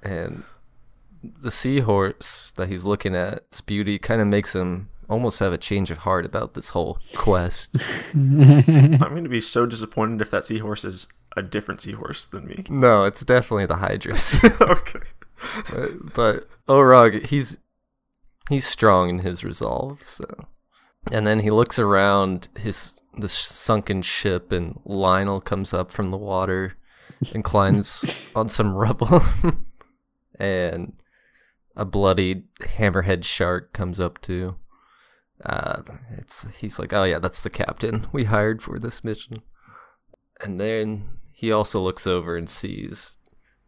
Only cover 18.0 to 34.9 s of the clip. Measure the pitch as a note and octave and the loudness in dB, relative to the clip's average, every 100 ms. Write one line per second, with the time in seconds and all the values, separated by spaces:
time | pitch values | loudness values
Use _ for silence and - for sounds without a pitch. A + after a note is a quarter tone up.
18 | _ _ _ _ - C#3 - - A2 F#2 | _ _ _ _ -4 -2 -2 2 4 4
19 | F2+ F2+ F#2 F2+ G2 - - B1 C3+ D3 | 2 -2 -6 -8 -10 -8 -6 -6 -8 -12
20 | - - - - - - _ _ _ _ | -16 -16 -16 -16 -20 -20 _ _ _ _
21 | - A2 G#2+ A2 G#2+ G#2+ A#2+ - G#2 G2 | -6 -2 2 2 2 2 2 2 2 4
22 | G2+ G2+ F#2+ F#2 - - G#2 - - - | 4 4 2 -2 -10 -10 -8 -8 -10 -14
23 | _ - G#2 - - - - A2 - F#2+ | _ -10 -6 -6 -6 -6 -2 0 0 -4
24 | F2 - G2+ F2+ - F2+ E2 - - G2 | -4 -4 -2 -4 -2 -4 -4 -10 -8 0
25 | F#2+ F#2 G2 G2 - G2 G2 F#2 F2+ - | 2 2 2 -4 -4 -6 -4 -4 -4 -6
26 | G2 F#2+ G#2 F#2 F#2+ F#2 F#2+ - - _ | -6 -6 -4 -2 -2 -2 -6 -10 -20 _
27 | - - - A2 G2 G#2+ G2 G2+ G2 - | -20 -10 -6 -6 0 2 4 4 0 -6
28 | - - - A2 A2 - G#2 F#2+ A2 B2+ | -6 -8 -8 -4 -2 0 0 0 0 0
29 | G#2+ E3+ - - F3 - - - _ _ | 4 6 6 4 2 2 -2 -8 _ _
30 | _ _ _ - G2 F#2 F2 E2+ - - | _ _ _ -6 -4 -2 -2 -6 -10 -14
31 | _ _ _ _ _ _ _ - G2+ G2+ | _ _ _ _ _ _ _ -8 -4 2
32 | G2 F#2 F#2 F#2 - - - - G#2 F#2 | 2 4 0 -2 -8 -10 -4 0 0 0
33 | F#2 F#2 E2 - F2 F2+ - - F#2+ F2+ | 0 -2 -4 -2 -2 -2 -6 -8 -6 -4
34 | F2 - - F2+ F#2 F2+ - _ _ | -6 -6 -10 -8 -8 -10 -16 _ _